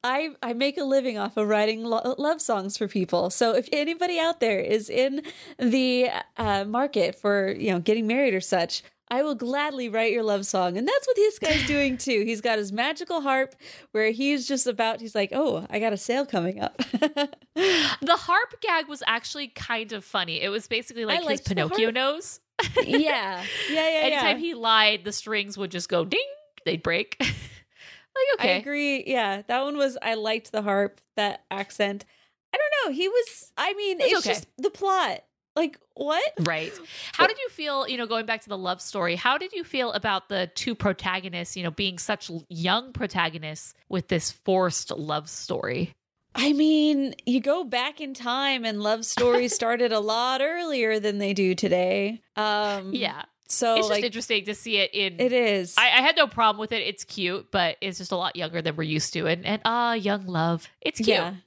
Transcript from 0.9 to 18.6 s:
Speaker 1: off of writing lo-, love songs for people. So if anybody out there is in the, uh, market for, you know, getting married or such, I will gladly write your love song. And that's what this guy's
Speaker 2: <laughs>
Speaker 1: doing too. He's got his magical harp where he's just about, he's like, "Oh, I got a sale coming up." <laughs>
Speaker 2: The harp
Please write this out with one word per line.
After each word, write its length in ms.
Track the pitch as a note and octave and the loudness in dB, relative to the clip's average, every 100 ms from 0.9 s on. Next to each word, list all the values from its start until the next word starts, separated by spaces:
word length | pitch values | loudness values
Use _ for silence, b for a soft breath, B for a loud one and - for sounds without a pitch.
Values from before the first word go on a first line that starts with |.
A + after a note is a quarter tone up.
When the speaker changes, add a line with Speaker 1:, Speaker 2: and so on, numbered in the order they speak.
| C4+ B3+ G#3+ | 2 2 -2
Speaker 1:
off 180 | G3+ - | -2 0
of 100 | G#3 | 2
writing 380 | G#3+ G#3+ A3 | 4 2 0
lo-, 320 | A#3 A3+ B3 C4 | 0 0 0 0
love 220 | D4 D#4+ | 0 0
songs 340 | - G#3+ F#3+ - | 0 -2 -2 -4
for 120 | G3+ | -2
people. 420 | G3 F3+ F3 F3+ | -2 0 0 0
So 240 | - A#3 | 2 2
if 140 | A3+ B3+ | 2 0
anybody 480 | D4 D4 E4 F4+ E4+ | -2 0 -2 -2 0
out 220 | D#4+ E4+ | 0 2
there 180 | A3+ G3 | 2 2
is 320 | - G#3+ G#3 | 0 0 0
in 320 | A#3+ C4+ C4+ B B B B | 0 0 -2 B B B B
the, 480 | B3 C4 B3+ B3 B3 - - - | 2 4 4 2 2 0 -8 -4
uh, 280 | A3 G3 | 0 0
market 500 | G3+ A#3 C#4 A#3 E3+ | 0 0 0 2 0
for, 380 | - G3+ G3+ F#3+ | 0 2 2 2
you 180 | - G#3+ | 0 0
know, 80 | F3+ | 2
getting 300 | E3+ A3 G#3+ | 2 2 2
married 260 | B3 C#4 | 2 4
or 60 | F#3 | 2
such, 420 | - F#3 E3+ - B B _ | 2 0 0 -4 B B _
I 140 | B3 | 0
will 140 | D4+ B3+ | 0 0
gladly 520 | A#3+ C#4 D4 C#4 A#3+ | -2 -2 -2 -4 -2
write 220 | A3 A3+ | 0 2
your 120 | A#3+ | 2
love 220 | A3 G3+ G3+ | 2 0 0
song. 300 | G3 F3+ F#3 | 0 0 0
And 120 | C4+ | 2
that's 180 | C#5 C5 | 2 2
what 80 | |
this 240 | A#4+ G#4+ G#4+ | 4 4 2
guy's 260 | - D#4 C4+ | 0 2 2
Speaker 2:
<laughs> 20 | |
Speaker 1:
doing 280 | C#4+ C#4 B3+ | 2 2 0
too. 280 | - A3+ | 0 2
He's 160 | A3 A3 | 2 0
got 180 | A#3+ A3 | 0 0
his 140 | G3+ | -2
magical 480 | G3+ C4+ D#4+ F4 E4+ | -2 -2 -2 -4 -2
harp 340 | C#4 C4 C4 - B B B | 2 2 0 -6 B B B
where 180 | G#3+ A3 | 0 2
he's 380 | A3+ C#4 C#4+ A#3+ | 2 0 0 0
just 180 | C4+ B3 | 0 0
about, 340 | A#3 A3+ A3 | 0 0 -2
he's 140 | A3+ | -4
like, 160 | G#3 G3 | -2 0
"Oh, 320 | C4 D4+ F#3+ G3+ | 0 0 0 -4
I 80 | G#3 | -2
got 140 | A3+ | 0
a 40 | G3+ | -2
sale 300 | - B3 C#4 | 0 0 0
coming 340 | G3+ E3+ G3+ | 0 -2 -2
up." 220 | G3+ - B3+ B3 | -6 -4 -4 0
<laughs> 320 | D4+ D4 C#4+ - _ D#4 F#4+ F4 D4 B | 0 0 -4 -4 _ 0 2 4 0 B
Speaker 2:
The 140 | C#4 E4+ | 0 0
harp 440 | - F#4 B4 A#4+ | 4 2 2 -4